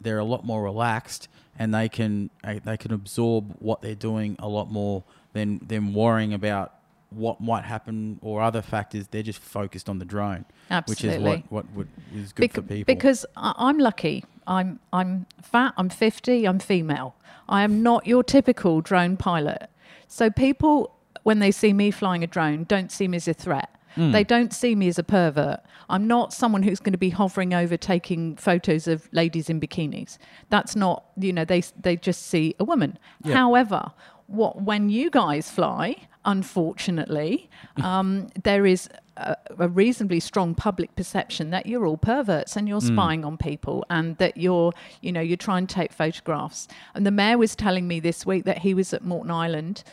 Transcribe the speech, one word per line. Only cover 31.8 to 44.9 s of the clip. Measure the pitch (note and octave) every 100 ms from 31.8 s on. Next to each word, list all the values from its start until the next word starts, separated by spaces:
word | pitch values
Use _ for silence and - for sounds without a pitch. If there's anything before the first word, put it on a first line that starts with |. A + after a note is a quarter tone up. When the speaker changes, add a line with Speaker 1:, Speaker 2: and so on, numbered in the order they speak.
Speaker 2:
they | F#3 E3+
just | - F3 -
see | E3+ D#3 -
a |
woman. | A3 D#4+ C#3+ - - -
Speaker 1:
Yeah. | D#3 G3
Speaker 2:
However, | B3 A#3+ A#3 F#3 - - - - -
what, | G#3 G#3 -
when | G3 G#3 G#3
you | A3 D#4+
guys | C#4 F3+ D3 -
fly, | - D3+ B2 E3 D#4 - _ G3+ G3 F#3+ F#3+
unfortunately, | E3 - - E3+ - D3+ D#3 C4 - -
Speaker 1:
<laughs> | - -
Speaker 2:
um, | F#3 F#3+ F#3+ G3 - -
there | G#3 G3+ G3
is | F#3 - - _ -
a, | - - - -
a | F3
reasonably | F3+ A3 B3 G3+ F3
strong | - - F3
public | E3 G#3+ F#3 E3+ -
perception | F3+ G3 - - D#3
that | F#3 -
you're | A#3+ F#3
all | D#3
perverts | G#3+ B3+ A3 D#3+ - G#3+
and | G#3
you're | G#3
Speaker 1:
Mm. | A#3+
Speaker 2:
spying | A3 E3+ D#3+
on | D3 D#3+
people | D#3 D3 - C3 -
and | E3+ E3 D#3+
that | F3+ -
you're, | F3 F3+ E3+ F3 -